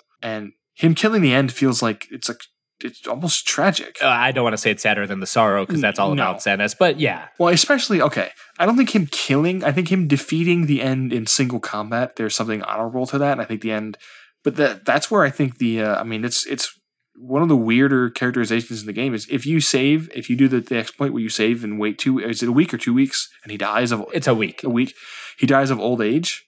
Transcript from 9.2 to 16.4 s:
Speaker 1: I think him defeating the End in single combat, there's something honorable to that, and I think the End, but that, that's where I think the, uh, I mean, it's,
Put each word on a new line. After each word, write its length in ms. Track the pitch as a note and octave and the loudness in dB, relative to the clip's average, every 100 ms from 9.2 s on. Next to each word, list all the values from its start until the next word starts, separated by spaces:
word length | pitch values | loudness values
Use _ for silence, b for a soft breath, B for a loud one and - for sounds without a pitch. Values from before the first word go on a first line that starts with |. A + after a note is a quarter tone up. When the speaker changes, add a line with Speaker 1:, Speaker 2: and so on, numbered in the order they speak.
| - C#3 E3 F#3 | 0 2 2 0
Speaker 1:
I 80 | C#3+ | 0
think 200 | C#3 E3+ | 0 0
him 160 | F#3+ D#3+ | 0 2
defeating 580 | C#3+ - D#3+ E3+ F3 D#3 | 0 0 0 2 2 2
the 160 | C#3 | 2
End 300 | C3 C3 C3 | 0 -2 -2
in 140 | A#2 A2 | -2 0
single 320 | - B2+ A#2+ | 0 0 -2
combat, 560 | - G#2 G#2+ A#2 B2+ - | -6 -6 -4 -4 -4 -4
there's 200 | A2 - | -4 -2
something 260 | A2+ G#2+ | -2 -4
honorable 420 | G2 G#2 A2+ B2+ C3 | -4 -4 -4 -4 -2
to 100 | C#3 | 0
that, 160 | C#3+ | 0
and 80 | C3 | 0
I 40 | A2 | -4
think 160 | A2 | -6
the 100 | A2+ | -4
End, 260 | A2 G#2+ G#2 B B B _ | -4 -6 -12 B B B _
but 120 | D3 D3+ | -4 0
that, 280 | C#3 G2+ - | 0 0 0
that's 240 | B2 - | 0 2
where 120 | G#3 | 2
I 60 | C#3+ | 2
think 300 | - C#3 B2 | 2 -2 0
the, 220 | A#2+ A2+ | -2 0
uh, 180 | G#2+ G2+ | 0 -2
I 40 | |
mean, 220 | A2+ A2 A#2+ | -4 -6 -4
it's, 200 | - | -4